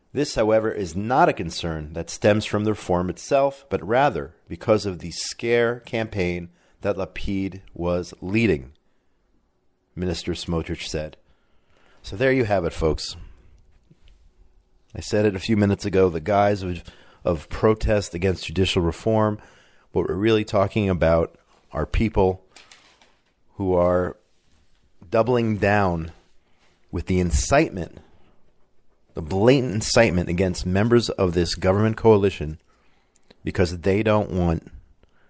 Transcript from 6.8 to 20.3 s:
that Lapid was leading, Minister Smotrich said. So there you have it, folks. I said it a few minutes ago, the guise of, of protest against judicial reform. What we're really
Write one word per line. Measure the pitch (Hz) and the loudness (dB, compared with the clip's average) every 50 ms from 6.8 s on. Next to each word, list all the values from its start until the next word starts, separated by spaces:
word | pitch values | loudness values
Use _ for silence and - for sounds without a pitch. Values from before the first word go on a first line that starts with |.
| - | -4
that | 101 101 | -4 -4
Lapid | 90 95 - - - - - 98 95 95 98 95 98 - - - | -4 -4 -8 -6 -6 -6 -4 -4 -4 -4 -6 -8 -10 -18 -18 -12
was | - 85 87 87 90 87 - - - | -6 -4 -2 -2 -2 -4 -8 -12 -12
leading, | - 90 98 113 117 104 85 71 64 64 - _ _ _ _ _ _ _ _ _ _ _ _ _ _ _ _ _ _ _ _ _ _ _ - | -8 -4 0 0 2 2 0 0 -2 -12 -20 _ _ _ _ _ _ _ _ _ _ _ _ _ _ _ _ _ _ _ _ _ _ _ -10
Minister | 85 90 92 87 - - - 87 | -6 -4 -4 -4 -4 -4 -6 -6
Smotrich | - - - 87 82 78 - 85 - - | -6 -4 -4 -4 -4 -4 -4 -8 -8 -8
said. | - - 80 76 78 - _ _ _ _ _ _ _ _ _ _ _ _ _ _ _ _ _ - | -8 -8 -8 -8 -8 -12 _ _ _ _ _ _ _ _ _ _ _ _ _ _ _ _ _ -16
So | - - | -12 -6
there | 98 127 135 131 | -2 0 2 2
you | 135 120 | 2 2
have | 104 104 95 87 | 2 0 0 0
it, | 80 - | -2 -4
folks. | - 80 80 73 - - - - - - - - - _ - - - _ _ _ _ _ _ _ _ _ - - _ _ _ _ _ - _ _ _ _ _ _ _ _ _ - | -2 0 0 0 -2 -4 -10 -12 -14 -16 -20 -20 -20 _ -20 -20 -20 _ _ _ _ _ _ _ _ _ -20 -20 _ _ _ _ _ -20 _ _ _ _ _ _ _ _ _ -14
I | 98 | -14
said | 90 - - 107 107 | -8 -4 -2 2 2
it | 107 95 | 2 0
a | 92 | -2
few | - - 113 | -2 0 2
minutes | 101 101 101 101 - - | 2 4 2 2 0 -2
ago, | 104 87 95 95 92 | 0 2 4 4 4
the | 80 82 | 2 0
guise | 78 90 104 101 101 101 104 98 95 | -4 0 2 2 4 2 2 0 -4
of, | 90 90 85 - - - - - - - _ - | -6 -8 -8 -10 -16 -20 -20 -20 -20 -16 _ -2
of | - 87 76 - - | -2 -2 -2 -4 -8
protest | - - - 110 110 107 - 113 107 104 98 - - | -6 0 2 2 2 2 0 0 0 0 0 -2 -6
against | 87 87 98 92 87 - | -2 0 0 -2 -2 -6
judicial | - 80 87 95 90 - 98 85 | -6 -2 0 0 0 2 0 0
reform. | 82 80 - - 110 110 110 107 107 107 107 - - _ _ _ _ _ _ _ _ - | 0 -2 -2 -2 0 0 2 2 0 0 -4 -10 -20 _ _ _ _ _ _ _ _ -4
What | - 87 - | -2 -2 -2
we're | 76 | -2
really | 90 104 113 | 0 2 2